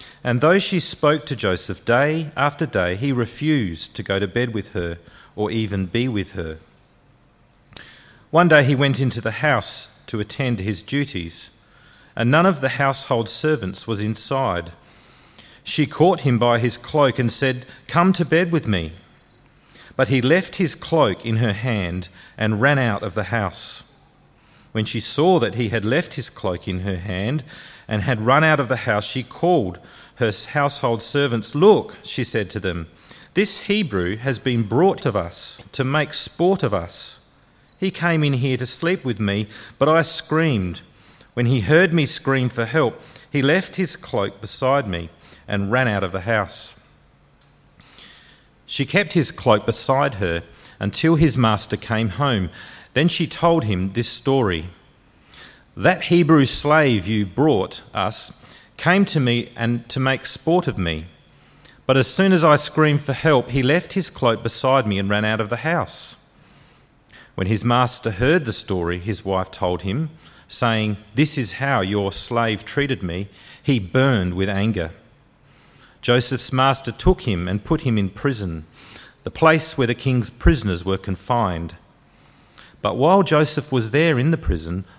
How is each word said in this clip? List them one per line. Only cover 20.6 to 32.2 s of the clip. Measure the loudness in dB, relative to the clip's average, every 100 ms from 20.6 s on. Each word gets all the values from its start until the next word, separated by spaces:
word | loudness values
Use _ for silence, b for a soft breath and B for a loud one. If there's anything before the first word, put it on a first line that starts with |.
| -2 -4
cloak | -2 2 2 0 -2
in | 0
her | 0
hand | 0 -2 -2 -2 -6 -8 B B -4
and | -2 2
ran | 2 2
out | 0 -2
of | -4
the | -6 -4
house. | -2 -4 -6 -12 -16 -20 _ _ _ _ _ b b b
When | -4
she | -4 -4
saw | -4 2 4 4
that | 2 -2
he | -2
had | -2 0
left | -2 -2 -8
his | -10
cloak | -6 -4 -4 -4
in | -4
her | -4 -6
hand | -6 -4 -4 -4 B B B B -6
and | -4
had | -2 0 2
run | 4
out | 4 2
of | 0
the | -2 0
house, | -2 -2
she | -6
called | -8 -4 2 2 0 -4 B B B -2
her | -2 -2 -4
household | -2 -2 0 -2 -2
servants. | -2 -2 0 -2 -4 4
"Look," | 6 6 2 -10
she | -10 -6